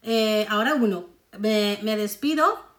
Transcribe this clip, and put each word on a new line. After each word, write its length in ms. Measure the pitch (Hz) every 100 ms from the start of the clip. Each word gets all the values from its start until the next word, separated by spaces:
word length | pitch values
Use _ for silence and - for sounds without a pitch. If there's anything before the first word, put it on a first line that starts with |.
Eh, 460 | - 226 220 214 214
ahora 240 | 208 233
uno. 320 | 302 226 180 180 _ _ -
Me, 400 | 208 214 208 208
me 120 | 214 214
despido. 720 | 208 - 285 302 320 - -